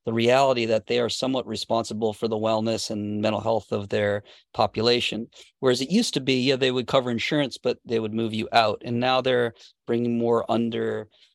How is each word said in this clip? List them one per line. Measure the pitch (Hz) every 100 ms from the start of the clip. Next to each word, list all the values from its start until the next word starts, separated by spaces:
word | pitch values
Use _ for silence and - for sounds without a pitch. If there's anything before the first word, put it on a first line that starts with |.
| -
the |
reality | 113 117 127 135 123 113
that | 110 -
they | 120
are | 113
somewhat | - 131 131 113
responsible | 107 - 113 113 107 110
for | 104 113
the | 107
wellness | 110 110 113 110 -
and | 107 104 104
mental | 110 101
health | 110 110 -
of | 107 101
their | 107 104 101 - - _
population. | - 104 - 117 120 - 110 117 - - -
Whereas | 131 123
it | 135
used | 202 -
to | 151
be, | 131 131
yeah, | 127 131
they | 131
would | 127 117
cover | 139 123
insurance, | 117 - 151 135 -
but | 123 120
they | - 113
would | 110
move | 110 113
you | 110 -
out. | 117 110 - 123
And | 120
now | 127 131
they're | 131 123 117 - - _ -
bringing | 117 120 117
more | 117 117 -
under | 113 117 113 113 107 107 _ _